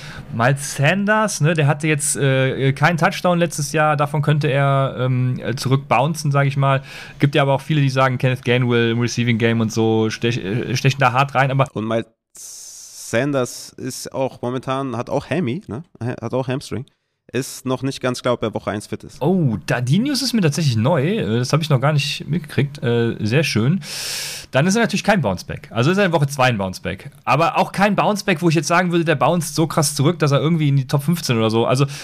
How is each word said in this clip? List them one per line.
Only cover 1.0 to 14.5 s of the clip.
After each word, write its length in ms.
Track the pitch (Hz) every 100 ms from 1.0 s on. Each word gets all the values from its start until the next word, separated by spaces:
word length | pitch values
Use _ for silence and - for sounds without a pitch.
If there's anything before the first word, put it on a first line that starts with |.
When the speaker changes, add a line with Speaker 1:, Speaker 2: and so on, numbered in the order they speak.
| 202 214 214 -
Speaker 1:
ne, 140 | 147 165
der 120 | 143
hatte 220 | 151 160
jetzt, 260 | 151 - -
äh, 560 | 135 131 131 98 135
keinen 240 | 139 156 165
Touchdown 420 | 190 196 180 175
letztes 360 | 170 - 143
Jahr, 240 | 156 151 147
davon 240 | 143 151
könnte 260 | 147 147 147
er, 480 | 135 139 135 135 -
ähm, 440 | 127 127 127 123
äh, 140 | 101 139
zurückbouncen, 720 | - 135 - 117 143 165 147
sag 160 | 139 139
ich 80 | 139
mal. 280 | 139 135 - - - -
Gibt 160 | 147 151
ja 60 |
aber 140 | 139 135
auch 60 |
viele, 200 | - 156
die 80 | 139
sagen, 280 | 131 131 123
Kenneth 280 | 131 127 -
Gainwell 460 | 123 123 120 117
im 100 | 117
Receiving 380 | 120 - 120 113
Game 200 | 117 113
und 140 | 110
so, 360 | 113 110 113 110
stech-, 320 | - 117 120
äh, 320 | 92 117 - 127
stechen 240 | 135 135
da 100 | 131
hart 240 | 123 139 127
rein, 160 | 139
aber 160 | 139 123
Speaker 2:
Und 120 | 104 110
Miles 220 | 113 113 _ _
Sanders 1400 | - - - - - - - - 113 143 139 123 - - -
ist 380 | 131 - -
auch 280 | - 131 -
momentan, 540 | 120